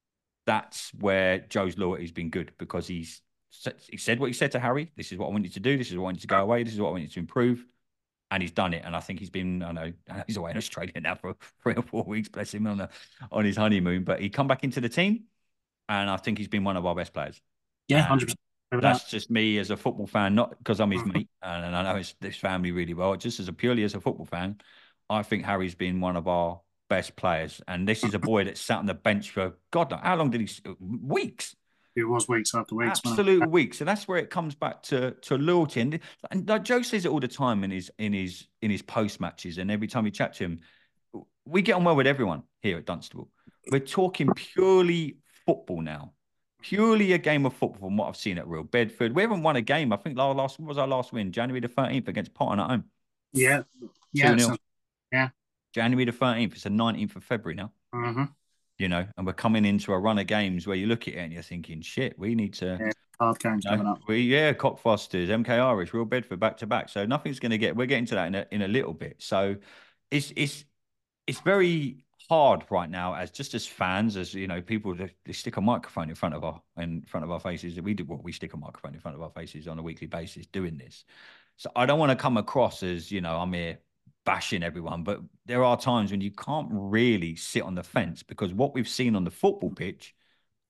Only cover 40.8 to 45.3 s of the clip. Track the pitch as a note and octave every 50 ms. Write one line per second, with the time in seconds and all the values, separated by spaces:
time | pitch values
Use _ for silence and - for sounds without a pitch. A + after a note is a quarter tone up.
40.8 | _ _ _ _ _ _ - G#2 - - _ _ _ - D#3 G3 F#3 A3+ G3 F3+
41.8 | F3 E3+ D#3+ C#3 C3 C3+ C#3 C3+ A#2+ F#2 D#2 C2+ - - _ _ - G#2+ F2 E2
42.8 | D2 - F2 D#2 - - - - - - _ _ _ - _ _ _ - C3+ C#3
43.8 | C3+ - - G3 F#3 F3+ F#3 - D3+ C#3 - - - - - F#3 F#3 F#3+ F#3+ F#3
44.8 | F3+ F3 F3 E3+ D#3+ C#3+ - - _ _